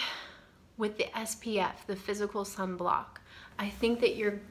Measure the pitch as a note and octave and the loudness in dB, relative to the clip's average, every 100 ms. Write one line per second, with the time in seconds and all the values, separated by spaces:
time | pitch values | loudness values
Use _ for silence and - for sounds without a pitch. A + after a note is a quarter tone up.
0 | - - - - - - - - G#3 G#3+ | -2 -4 -10 -16 -20 -20 -14 -2 0 0
1 | - A3 A3 - A#3 G#3 F3+ - - F#3+ | -2 -2 -4 -4 0 2 2 -2 -6 -4
2 | - G3+ G3+ G#3 G3 - F#3 F3+ F3 - | -2 0 0 0 -4 -2 -2 0 2 2
3 | - - - - - - G3+ - A#3 A#3+ | 0 -14 -18 -18 -14 -6 -4 2 2 6
4 | A#3 G#3+ G#3 G3+ - | 4 6 2 0 -8